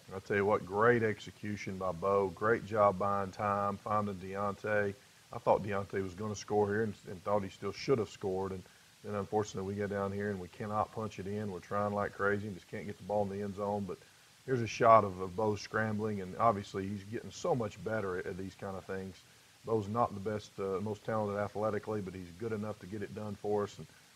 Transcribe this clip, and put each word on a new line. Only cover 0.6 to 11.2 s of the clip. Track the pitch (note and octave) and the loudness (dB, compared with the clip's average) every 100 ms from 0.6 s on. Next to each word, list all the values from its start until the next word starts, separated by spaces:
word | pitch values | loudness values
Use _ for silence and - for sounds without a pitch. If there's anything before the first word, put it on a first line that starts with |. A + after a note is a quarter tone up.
| F2 | 2
great | G2 A#2 A#2+ | 4 6 6
execution | A2 G2+ - - G#2 G#2 - F#2+ | 4 -2 -8 -10 -8 -6 -6 -4
by | F#2 | -4
Bo. | E2 G2 G2+ G2 | 0 2 4 4
Great | F2 G#2+ A2+ G2 | 2 2 2 0
job | A2 G#2 F#2 | 6 6 6
buying | G2+ G2+ F#2+ | 0 0 -2
time, | - G#2 G2+ G2+ G2 | -2 0 2 0 -2
finding | A2+ G#2+ G#2 F#2+ | -2 0 0 -4
Deontay. | F#2+ G2 G2+ G2 G#2+ G#2 G2+ G2 - - - | -6 -4 -2 -2 0 0 0 -2 -14 -20 -14
I | A#2+ | -6
thought | - - | 2 2
Deontay | A2 G2 G2 G#2 | 2 -4 -2 -4
was | F#2+ | -4
gonna | F2 G#2+ | -6 -6
score | G2+ - G#2 G2+ | -6 0 2 4
here | G#2 | 2
and, | A2 G2 - | 0 -4 -10
and | F#2+ G2+ | -10 0
thought | G#2 | 0
he | F#2+ | 0
still | - G2+ | -6 -8
should | - - B2+ | -6 0 2
have | G2 | 2
scored. | - G2+ F#2 F#2+ | -4 -4 -2 -2
And | F#2+ - - - - | -6 -12 -20 -20 -18
then, | G#2+ G#2 | -8 -6
unfortunately, | G2 G#2+ G#2 G2 F#2+ | -2 -2 -2 -4 -4
we | G2+ | -2
get | G2+ | -2
down | G2+ G2 | -2 -2
here | G2+ G#2 | -2 -2
and | G2 | -4
we | F2+ | -8
cannot | - A2 G#2+ G#2 | -8 -4 -2 -2
punch | A#2 G#2+ | -2 -6
it | - | -6